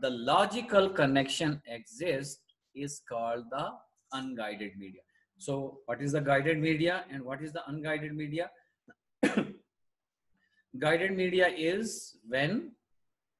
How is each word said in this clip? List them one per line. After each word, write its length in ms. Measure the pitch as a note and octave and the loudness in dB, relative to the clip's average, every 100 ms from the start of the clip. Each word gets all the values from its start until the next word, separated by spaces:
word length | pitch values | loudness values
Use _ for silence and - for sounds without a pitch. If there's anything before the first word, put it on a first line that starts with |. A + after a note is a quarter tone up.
the 80 | C3 | -2
logical 800 | A#2+ A#2+ D#3+ G3+ A#3 A#3 G3+ F#3+ | 0 4 4 4 0 4 6 6
connection 720 | F3+ C#3 C#3 C3+ - D#3 D3 - | 4 4 4 2 0 0 -2 -6
exists, 760 | A#2 - A2+ F3 C3+ C#3+ - _ _ _ C3+ | -12 -12 -6 -2 -2 -4 -12 _ _ _ -10
is 260 | C#3+ - - | -8 -8 -8
called 380 | A#2 A#2 A#2+ A#2 | -4 -2 -4 -4
the 180 | C3+ F3+ B3 _ _ - | -4 -4 -8 _ _ -10
unguided 640 | C3 C3 A#2 G#2+ G#2 G#2 G2 | -8 -6 -6 -6 -6 -8 -10
media. 240 | F#2+ F#2+ _ _ _ - | -14 -16 _ _ _ -14
So 420 | - C#3 C3+ - - | -6 -4 -6 -10 -8
what 160 | B2 | -4
is 120 | C#3+ | -2
the 80 | D3+ | 0
guided 380 | C#3 C#3 D3+ D#3 | 2 2 4 2
media 460 | D#3+ D#3 E3+ F3+ - | 2 2 2 0 -6
and 140 | C3+ | -10
what 180 | B2+ C#3 | -8 -8
is 120 | D#3 | -8
the 80 | D#3+ C#3 | -10 -8
unguided 460 | D3+ D#3 D3+ D3+ | -6 -4 -4 -4
media? 360 | D3+ D3+ D#3 F3 - _ _ _ - _ - | -6 -6 -4 -6 -8 _ _ _ -20 _ -2
<coughs> 120 | - - - - _ _ _ _ _ _ _ _ _ _ _ B2+ | 0 2 -2 -8 _ _ _ _ _ _ _ _ _ _ _ -2
Guided 360 | D3+ E3 F#3+ F#3+ | 2 4 2 2
media 340 | F3+ F3+ F3+ | 2 4 4
is 680 | E3+ D#3+ G3 A3+ - - - A2+ | 4 0 0 -2 -6 -14 -18 -4
when 440 | C3 D3+ A#3+ E4 - _ _ _ _ _ | 0 2 0 -4 -14 _ _ _ _ _